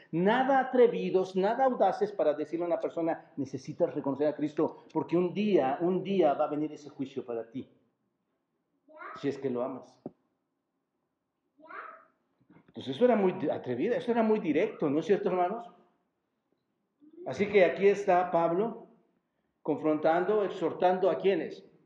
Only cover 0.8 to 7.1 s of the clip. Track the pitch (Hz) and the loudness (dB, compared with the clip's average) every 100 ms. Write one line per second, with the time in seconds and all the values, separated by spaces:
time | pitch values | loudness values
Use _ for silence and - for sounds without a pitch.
0.8 | 226 185 185 185 180 190 196 240 269 233 | 6 4 0 0 0 0 0 2 2 4
1.8 | 190 - 208 - 151 147 - 170 170 160 | 2 2 -2 0 0 0 -4 -4 -2 -2
2.8 | 143 170 165 - - - 127 127 - 143 | -2 -2 -2 -4 -8 -10 -8 -8 -8 -2
3.8 | 170 151 135 131 151 143 147 - 147 - | -2 -2 -4 -2 -2 -2 -4 -2 -2 -4
4.8 | - 160 - 170 180 185 214 170 131 151 | -8 -6 -2 0 0 -2 2 2 2 0
5.8 | 175 180 180 196 156 156 143 147 151 147 | -2 -2 -2 2 2 2 -2 -2 -6 -8
6.8 | 143 - 131 | -14 -12 -10